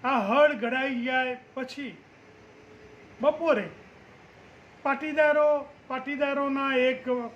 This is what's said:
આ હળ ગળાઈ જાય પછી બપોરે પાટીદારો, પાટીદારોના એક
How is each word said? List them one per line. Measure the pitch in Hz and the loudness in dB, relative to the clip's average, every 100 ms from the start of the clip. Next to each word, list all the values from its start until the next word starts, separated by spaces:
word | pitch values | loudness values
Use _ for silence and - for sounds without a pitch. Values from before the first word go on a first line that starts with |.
આ | 247 240 | 0 0
હળ | 196 262 294 | 2 4 4
ગળાઈ | 254 233 254 269 247 | 4 -4 -2 -2 -4
જાય | 247 254 254 247 - | -2 -2 -2 -6 -10
પછી | 262 254 - 269 165 - - - - - - - - - - - - | -10 -10 -10 -12 -14 -20 -20 -20 -20 -20 -20 -20 -20 -20 -20 -20 0
બપોરે | 285 302 330 233 175 - - - - - - - - - - - | 0 0 0 0 -2 -14 -20 -20 -20 -20 -20 -20 -20 -20 -20 -6
પાટીદારો, | 269 262 311 302 302 294 302 294 277 - - | -4 -2 -2 2 4 4 4 2 -4 -18 -10
પાટીદારોના | 262 262 277 277 277 277 269 269 | -8 -6 -2 -2 0 -2 -2 0
એક | 262 254 254 254 247 233 | 2 2 0 -4 -4 -4